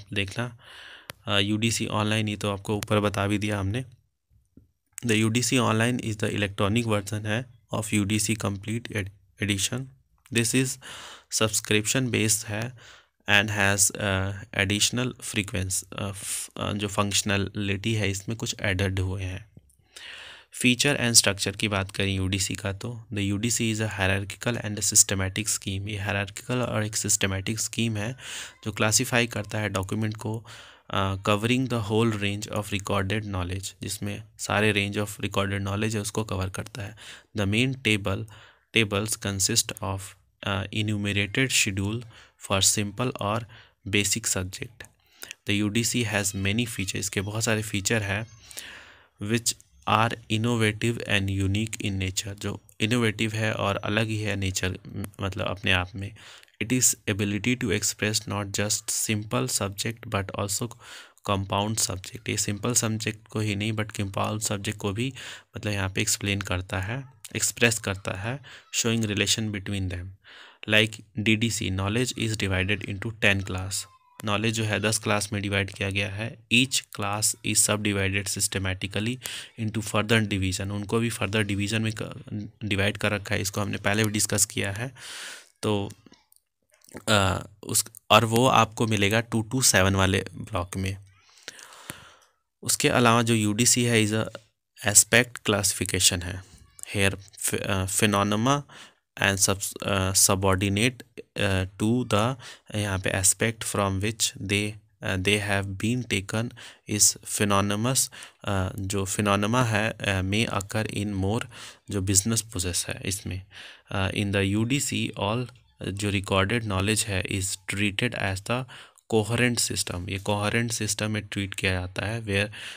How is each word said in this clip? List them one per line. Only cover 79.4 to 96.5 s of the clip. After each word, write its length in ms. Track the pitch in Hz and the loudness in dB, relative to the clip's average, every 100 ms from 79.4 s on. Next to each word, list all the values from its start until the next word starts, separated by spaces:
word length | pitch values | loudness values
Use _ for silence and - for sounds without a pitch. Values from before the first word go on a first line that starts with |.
| - - | -12 -6
into 200 | 107 107 | -4 -4
further 460 | 104 104 104 113 104 | 0 0 4 4 4
division। 420 | 101 95 92 98 | 0 0 -2 -4
उनको 300 | 101 98 117 | -6 -2 0
भी 100 | 117 | 0
फर्दर 340 | - 101 110 | -2 0 0
डिवीजन 380 | 104 98 101 113 | 0 0 0 0
में 120 | 110 110 | -2 -4
क-, 480 | 87 - - 107 110 - 104 | -8 -12 -10 -10 -10 -8 -2
डिवाइड 320 | 98 101 107 | 2 2 2
कर 140 | 104 | 0
रखा 240 | 104 101 101 | 0 -2 -2
है, 60 | |
इसको 200 | 98 107 | -2 -2
हमने 160 | 101 101 | -2 -2
पहले 260 | 101 104 | 2 2
भी 60 | 110 | 2
डिस्कस 360 | 107 - 104 - | 2 0 2 0
किया 260 | - 98 | 0 -4
है। 220 | 98 131 - - - - - - _ | -4 -8 -10 -14 -14 -14 -16 -20 _
तो, 300 | 110 101 98 - - - _ - _ _ _ _ - - - | 0 0 -2 -10 -20 -20 _ -20 _ _ _ _ -20 -8 2
अ, 360 | 104 95 95 - - | 4 4 0 -6 -12
उस, 220 | - 107 - - - | -2 -2 -2 -6 6
और 140 | 107 113 | 8 8
वो 220 | 113 131 | 6 8
आपको 400 | 110 110 - 113 | 8 6 2 0
मिलेगा 340 | 104 101 110 | 4 4 2
टू 280 | 113 117 107 131 | 2 -2 0 2
to 80 | |
सेवन 320 | 131 101 95 98 | 6 6 6 6
वाले 300 | 95 98 - | 4 2 -2
ब्लॉक 440 | - - 95 90 95 | -8 -6 -4 -4 -4
में। 200 | 95 98 - _ _ - - - - - - - - - _ _ _ _ | -4 -6 -12 _ _ -20 -20 -18 -20 -16 -16 -16 -20 -20 _ _ _ _
उसके 280 | - - 147 | -2 2 4
अलावा 320 | 127 120 117 | 6 6 6
जो 120 | 117 | 6
यू 200 | 113 104 | 4 4
डी 120 | 104 120 | 4 4
सी 180 | 123 | 4
है 220 | 120 117 107 | 4 4 4
is 80 | |
a 120 | 110 - - - _ _ - 104 | 2 -2 -8 -18 _ _ -6 4
aspect 540 | 104 - 117 123 - - | 4 6 6 4 0 0
classification 760 | 104 101 - 110 95 - 90 | 2 2 0 -2 2 2 2
है। 200 | 87 92 - | -2 -8 -12